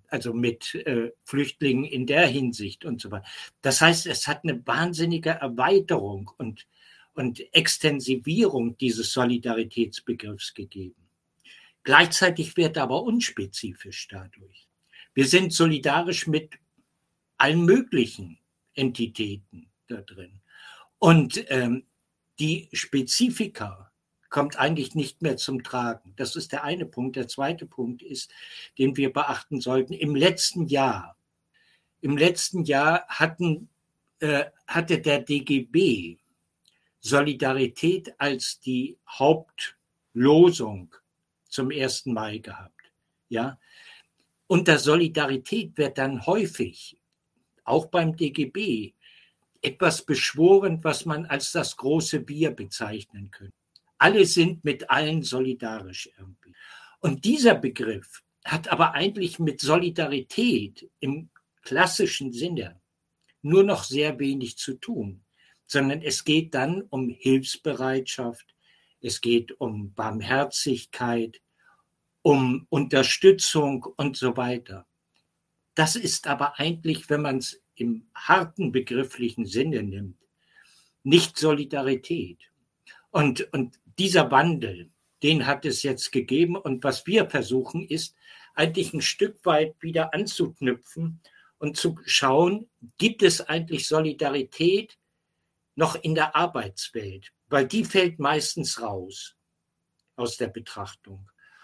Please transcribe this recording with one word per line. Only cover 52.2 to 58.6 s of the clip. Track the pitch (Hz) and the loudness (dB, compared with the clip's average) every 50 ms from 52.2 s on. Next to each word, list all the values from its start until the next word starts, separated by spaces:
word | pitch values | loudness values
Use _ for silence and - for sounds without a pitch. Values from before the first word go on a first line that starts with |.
| 120 - | -6 -6
Wir | 143 151 160 151 | -4 -2 -2 -2
bezeichnen | 131 - 107 98 - - 117 104 107 107 101 _ - 101 101 98 | -2 -6 -12 -12 -10 -10 -8 -8 -8 -10 -12 _ -16 -16 -16 -16
könnte. | - - 101 98 - _ _ _ _ _ _ _ _ - | -16 -20 -20 -20 -20 _ _ _ _ _ _ _ _ 4
Alle | 143 165 202 214 190 | 4 6 8 8 6
sind | 165 - 175 165 170 196 - - | 6 6 4 2 2 2 -2 -4
mit | 147 139 135 - - | -4 -4 -4 -2 0
allen | 131 135 156 151 160 160 139 | 0 0 0 0 -2 -2 -2
solidarisch | 123 123 127 131 131 127 120 - 113 110 110 101 92 92 - - - _ - | -2 -2 -2 -2 -2 -4 -6 -6 -8 -10 -10 -12 -14 -16 -16 -16 -18 _ -20
irgendwie. | 95 95 95 _ _ 87 87 _ - - - - - - _ _ | -20 -20 -20 _ _ -20 -20 _ -20 -20 -20 -20 -20 -20 _ _
Und | - 151 135 131 - | -4 -4 -2 -2 0
dieser | 202 277 311 262 233 208 | 0 2 6 8 6 6
Begriff | - - 127 123 - 120 110 110 98 - - - - _ _ _ _ - | 6 4 -4 -4 -2 -4 -4 -4 -6 -8 -14 -20 -20 _ _ _ _ -10
hat | - - 160 | -6 -6 -4